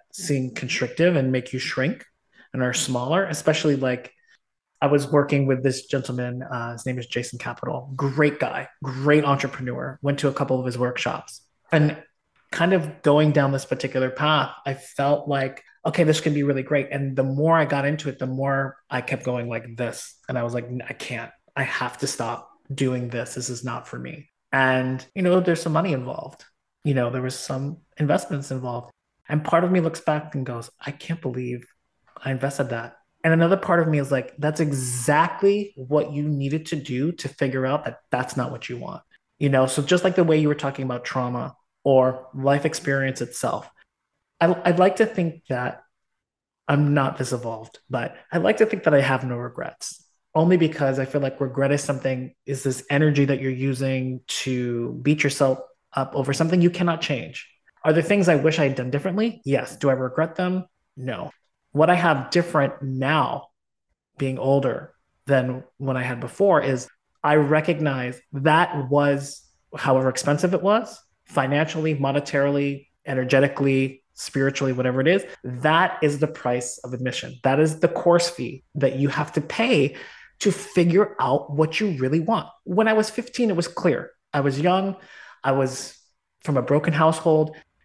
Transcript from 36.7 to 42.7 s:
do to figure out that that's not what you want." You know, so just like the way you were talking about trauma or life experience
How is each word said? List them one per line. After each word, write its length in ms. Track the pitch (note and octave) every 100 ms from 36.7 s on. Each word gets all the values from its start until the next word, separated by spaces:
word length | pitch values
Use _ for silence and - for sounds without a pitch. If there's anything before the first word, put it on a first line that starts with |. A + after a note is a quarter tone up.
| D#3
do 360 | B2+ B2+ D3
to 160 | F3 -
figure 380 | - C#3 C3 C3
out 180 | D3
that 160 | C#3+ - -
that's 260 | B2+ B2+ -
not 140 | B2
what 160 | A#2 -
you 80 | A#2+
want." 240 | A#2 - _ _ _ -
You 100 | C#3+
know, 180 | C3+ C3
so 160 | -
just 220 | C#3 F3+
like 100 | F#3
the 100 | F#3 E3
way 80 | D#3
you 100 | D3+
were 60 | D3 C#3
talking 180 | C3+
about 200 | C3 B2
trauma 520 | - C3 B2 B2 C3 - _ _
or 440 | - C3 C3 B2+ -
life 300 | C3+ C3+ C#3+
experience 540 | D3+